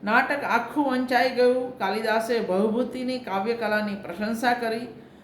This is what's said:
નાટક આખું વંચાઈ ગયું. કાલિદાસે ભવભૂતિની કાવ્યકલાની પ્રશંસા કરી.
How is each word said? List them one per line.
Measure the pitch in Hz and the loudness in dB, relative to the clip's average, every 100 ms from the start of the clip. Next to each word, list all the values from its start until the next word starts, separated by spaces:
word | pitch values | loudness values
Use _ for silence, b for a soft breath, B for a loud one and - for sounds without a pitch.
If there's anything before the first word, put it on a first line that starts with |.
નાટક | 202 233 262 285 | 4 2 2 -2
આખું | 220 226 - 294 | 0 0 0 0
વંચાઈ | 277 254 254 247 262 | 0 0 2 2 2
ગયું. | 240 247 254 254 - | 4 4 4 -2 -4
કાલિદાસે | 196 208 220 220 220 233 | -2 0 2 0 2 0
ભવભૂતિની | 190 185 214 214 254 254 254 254 | 0 2 2 2 -2 -4 -4 -4
કાવ્યકલાની | - 196 214 233 220 214 208 | -4 -4 -2 -2 0 0 -2
પ્રશંસા | 196 - 175 214 226 247 | -6 -8 -6 -4 0 2
કરી. | 240 233 226 240 - B B | 2 0 -4 -6 -14 B B